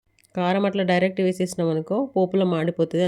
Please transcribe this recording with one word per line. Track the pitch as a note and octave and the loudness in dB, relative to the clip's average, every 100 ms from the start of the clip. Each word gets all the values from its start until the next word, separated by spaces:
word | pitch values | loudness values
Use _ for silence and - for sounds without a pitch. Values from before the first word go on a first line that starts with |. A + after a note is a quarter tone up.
| _ _ _ - | _ _ _ -4
కారం | F3+ F#3+ G3+ | 0 0 0
అట్లా | G3 F#3 | 0 0
డైరెక్ట్ | F3 F#3 F#3 F#3 | 2 2 0 0
వేసేసినాం | F3+ F3+ F#3 E3 | 0 -4 -2 -2
అనుకో | D#3+ D#3+ G#3 C4+ | 0 -2 -4 -2
పోపులో | G3 F#3 F#3+ F#3 | 0 0 2 0
మాడిపోతుంది, | E3 E3 E3+ E3 E3 | 0 0 0 0 0